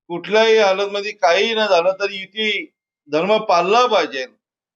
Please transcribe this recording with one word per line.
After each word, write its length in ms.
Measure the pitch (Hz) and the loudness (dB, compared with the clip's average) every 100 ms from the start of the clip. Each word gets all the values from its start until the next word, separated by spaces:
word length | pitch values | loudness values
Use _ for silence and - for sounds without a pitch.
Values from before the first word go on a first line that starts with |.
| - | -14
कुठल्याही 460 | 170 170 214 226 220 | -12 -2 2 4 4
हालतमध्ये 540 | 202 190 202 202 202 | 4 0 -2 -6 -8
काही 420 | 208 175 180 226 | -2 0 2 0
न 120 | 220 214 | -2 0
झालं 300 | 175 175 185 | 2 2 -2
तरी 160 | 202 202 | -4 -6
युती 480 | - 214 214 202 156 _ _ _ _ | -12 -6 -4 -4 -8 _ _ _ _
धर्म 280 | 147 185 214 | -2 0 0
पाळला 420 | 214 175 180 226 247 | 2 0 2 2 2
पाहिजे 400 | 208 151 135 127 _ _ _ _ | 2 0 -6 -10 _ _ _ _